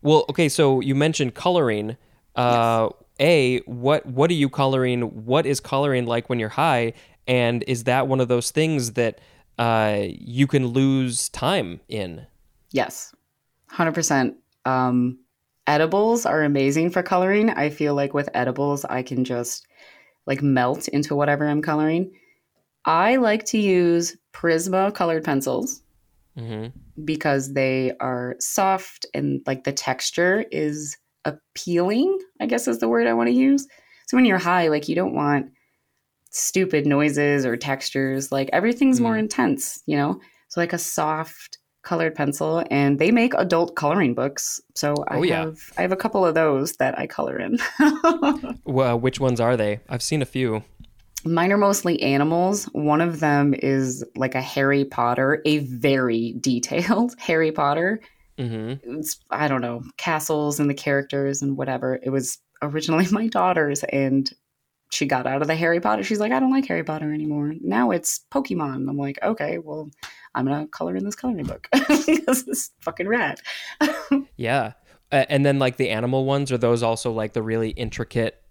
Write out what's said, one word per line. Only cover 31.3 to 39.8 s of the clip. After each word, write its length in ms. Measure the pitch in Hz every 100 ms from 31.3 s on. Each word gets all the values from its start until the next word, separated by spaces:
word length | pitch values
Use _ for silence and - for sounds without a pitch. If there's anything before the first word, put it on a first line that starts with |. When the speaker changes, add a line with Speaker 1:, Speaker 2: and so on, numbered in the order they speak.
| 147 _ - - 170 180 220 339 381 - _
Speaker 2:
I 60 | 220
guess 240 | 233 247
is 100 | 233
the 80 | 226
word 180 | 233 233
I 80 |
wanna 180 | 233 233
use. 360 | 247 269 277 277 - _ _ -
So 80 | 254
when 80 |
you're 140 | 254 185
high, 320 | 170 180 165
like, 180 | 151 147
you 80 | 165
don't 180 | 190
want 380 | - 147 143 - _ _ _ _ _ _ _ _
stupid 560 | - - - 185 156 147
noises 600 | 143 151 143 147 143 127
or 120 | 120
textures. 720 | 143 135 - 139 135 135 139
Like, 180 | 139 135
everything's 480 | 156 214 240 269 247
more 140 | 233 220
Speaker 1:
Mm. 40 |
Speaker 2:
intense, 600 | 214 - 240 - - -